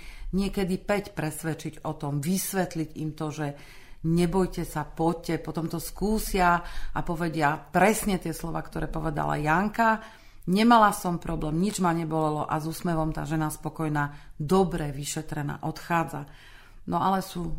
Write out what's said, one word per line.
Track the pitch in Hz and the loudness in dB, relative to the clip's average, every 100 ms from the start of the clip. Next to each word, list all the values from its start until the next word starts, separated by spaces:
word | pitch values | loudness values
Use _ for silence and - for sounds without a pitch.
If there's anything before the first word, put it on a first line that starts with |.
| - - - | -14 -10 -4
niekedy | 185 196 202 185 185 | 0 0 0 0 -2
päť | - 202 202 | 0 -2 -2
presvedčiť | - 156 151 160 151 156 - | -4 -4 -4 -4 -4 -6 -8
o | - 151 | -8 -6
tom, | 143 143 | -4 -2
vysvetliť | 139 190 - 196 180 170 156 - | 0 0 0 0 0 -2 -6 -4
im | 156 151 | -6 -4
to, | 156 | -6
že | 147 147 143 - - - - | -4 -6 -6 -14 -18 -18 -6
nebojte | 160 170 175 185 180 - 160 | 0 2 4 2 0 0 -6
sa, | 156 | -4
poďte, | 147 - 165 170 - 160 | -6 0 0 0 -2 -4
potom | 165 160 165 | -4 -4 -4
to | 170 | -4
skúsia | - - 196 214 - 190 180 175 - - - | -6 -4 0 0 0 4 4 4 2 -2 -2
a | - 139 | -2 -2
povedia | 165 170 160 143 | -2 -2 2 2
presne | 151 - 180 190 214 - 185 | 2 0 4 6 6 2 0
tie | 170 | -2
slova, | 156 165 160 | -6 -6 -6
ktoré | 160 165 156 | -6 -4 -4
povedala | 160 156 147 147 147 | -2 -2 -2 0 0
Janka. | 151 160 208 208 226 220 - - - - - | 2 2 2 2 4 2 -2 -20 -20 -10 0
"Nemala | 185 226 233 208 | 4 8 10 8
som | - 185 170 | 4 -2 -2
problém, | - 160 156 156 | -2 -2 0 0
nič | 196 - | 0 2
ma | 185 | 2
nebolelo," | 165 160 160 156 151 | 2 0 2 2 0
a | - 156 | -2 -2
s | 156 | -4
úsmevom | 156 180 160 156 | -4 0 0 0
tá | 151 | -2
žena | 147 160 156 | -2 0 0
spokojná, | 151 156 - 156 147 143 143 - | -2 -6 -4 -2 0 -2 -4 -14
dobre | - 151 190 190 165 147 | -6 4 4 4 2 -4
vyšetrená, | 135 143 - 156 151 147 147 | -6 -6 -6 -6 -4 -4 -4
odchádza. | - 156 - 170 165 147 143 - - - - - - | -6 -6 -2 0 0 -4 -10 -16 -20 -20 -20 -14 -4
No | 170 | 0
ale | 180 190 | 2 2
sú | 180 - 170 | -2 -6 -4